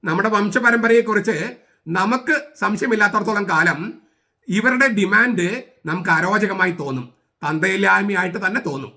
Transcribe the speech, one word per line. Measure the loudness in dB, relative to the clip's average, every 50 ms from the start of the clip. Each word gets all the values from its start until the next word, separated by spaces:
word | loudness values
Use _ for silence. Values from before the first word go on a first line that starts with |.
| -2
നമ്മുടെ | -2 -2 0 0 2 2
വംശപരമ്പരയെക്കുറിച്ച് | 2 0 2 0 2 2 4 2 4 4 4 4 4 4 2 0 0 0 0 -2 -2 -4 -8 -10 -14 _ _ _ _ _
നമുക്ക് | -6 -2 0 0 0 0 -2 0 0 0 0 0 -6 -10 -4 -4
സംശയമില്ലാത്തടത്തോളം | -2 -2 -2 0 0 2 2 2 2 2 0 -2 -2 -2 -2 -2 -2 0
കാലം | 2 2 2 0 -2 -6 -10 -10 -14 _ _ _ _ _ _ _ _ _ -2
ഇവരുടെ | -2 0 2 2 2 2 2 2 2 2
ഡിമാൻഡ് | 0 2 4 2 2 2 2 0 -2 -2 -4 -6 -10 -14 _ _ _ -8
നമുക്ക് | -6 -6 0 0 0
അരോചകമായി | 2 2 2 0 0 0 0 0 0 0 -2 0 -4
തോന്നും, | -6 -6 -6 -6 -8 -10 _ _ _ _ _ _ -6
തന്തയില്ലായ്മയായിട്ട് | -4 -2 0 0 0 0 0 2 2 2 2 2 0 -2 -2 -2 -2 -4 -4 -6
തന്നെ | -4 -4 -4 -6 -6
തോന്നും. | -8 -8 -10 -12 -16